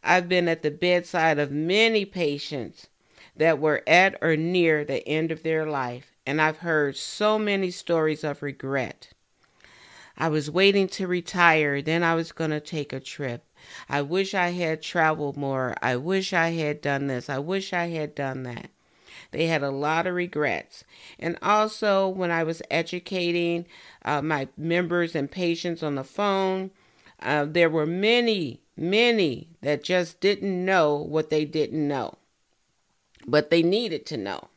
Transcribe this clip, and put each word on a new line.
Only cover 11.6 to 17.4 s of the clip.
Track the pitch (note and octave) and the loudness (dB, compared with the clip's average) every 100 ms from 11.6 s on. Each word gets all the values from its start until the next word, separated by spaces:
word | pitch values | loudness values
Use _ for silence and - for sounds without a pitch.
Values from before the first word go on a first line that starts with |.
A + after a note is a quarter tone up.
| D3 C#3+ | 2 0
then | D3+ E3 | 0 0
I | E3+ | 2
was | E3 D#3+ | 0 -2
gonna | - D#3+ D3+ | -4 -2 -2
take | D3 D#3+ D3 | -4 -8 -6
a | C3+ | -8
trip. | - - C3+ A#2 _ _ - - - | -10 -8 -8 -8 _ _ -20 -20 -4
I | C#3+ | -4
wish | C#3+ F3+ G3 | 0 -2 0
I | G3 F3 | 0 0
had | F3+ E3 D#3+ | 0 -2 -2
traveled | - F3 D#3+ D#3 C#3+ C#3 | -4 2 2 2 -4 -4
more. | C#3 C3+ B2+ - | -2 -2 -2 -2
I | B2 B2 | -2 -2
wish | D#3 F#3+ F#3+ | 0 -2 0
I | F#3 E3 | 0 0
had | E3 D3+ D3+ | 0 -2 -2
done | D3 C#3 C#3 | -2 -2 -2
this. | B2+ B2 | -4 -4
I | |
wish | C3+ | -6